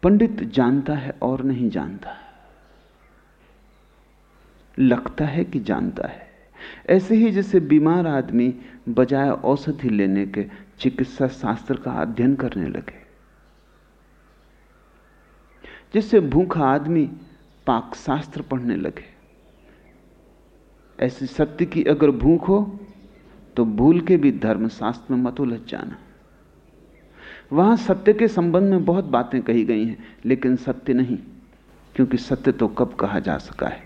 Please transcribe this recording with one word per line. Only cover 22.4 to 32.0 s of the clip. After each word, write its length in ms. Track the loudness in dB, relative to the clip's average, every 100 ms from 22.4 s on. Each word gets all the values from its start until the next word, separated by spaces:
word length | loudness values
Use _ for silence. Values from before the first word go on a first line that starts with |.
| 2
हो 140 | 0 0 -8 -18 -20 -20 -20 -20 -20 -12 -2
तो 80 | 0
भूल 340 | 4 4 4
के 160 | 4 4
भी 160 | 4
धर्म 360 | 2 0 0 -2
शास्त्र 440 | -4 -6 -6 -4
में 80 | -2
मत 180 | -2 -2
उलझ 280 | -6 -6 -10
जाना। 300 | -12 -12 -14 -20 -20 _ _ _ _ _ _ -20 _ _ -20 -20 -20 -4
वहां 240 | 2 4 4
सत्य 360 | 2 0 4
के 140 | 4 4
संबंध 420 | 2 2 2 4
में 140 | 2
बहुत 200 | 2 0 0
बातें 340 | -2 0 -4
कही 220 | 0 0
गई 200 | 2 0
हैं, 120 | -2 -6 -14 -10
लेकिन 300 | -2 0 2 0
सत्य 360 | -2 -8 -2
नहीं, 220 | 0 0 -2 -8 -20 -20 -20 _ -20 -16
क्योंकि 220 | 0